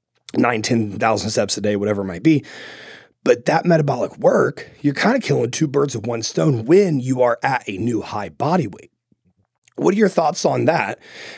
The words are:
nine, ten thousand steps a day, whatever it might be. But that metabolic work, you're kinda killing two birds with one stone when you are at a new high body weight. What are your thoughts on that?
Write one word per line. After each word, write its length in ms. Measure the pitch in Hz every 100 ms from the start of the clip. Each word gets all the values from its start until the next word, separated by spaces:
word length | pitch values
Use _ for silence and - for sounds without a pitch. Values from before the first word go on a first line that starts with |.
| _ _ - -
nine, 240 | 120 113
ten 380 | 107 117 104 95
thousand 320 | 110 107 101
steps 260 | 113 101 -
a 40 |
day, 120 | 104
whatever 280 | 104 104 101
it 20 |
might 180 | 95 85
be. 220 | 151 147 - - - - - - - _
But 220 | 131 123 -
that 180 | 156
metabolic 540 | 175 165 147 123 101 -
work, 500 | - 233 123 - - -
you're 100 | 143
kinda 280 | 139 202 262
killing 300 | - 135 120
two 160 | - 156
birds 300 | 139 139 113
with 100 | 110
one 160 | 117
stone 440 | 113 - 160 120 113
when 340 | 185 196 143
you 220 | 131 127
are 160 | 120 117
at 220 | 135 127 -
a 120 | 95
new 240 | 117 110
high 260 | - 107 101
body 380 | 76 139 175 117
weight. 240 | 85 - _ _ _ _ _ _ _ _ -
What 180 | -
are 20 | 196
your 140 | 202
thoughts 340 | - 151 -
on 220 | 156 131 123
that? 320 | 160 101 123 - - -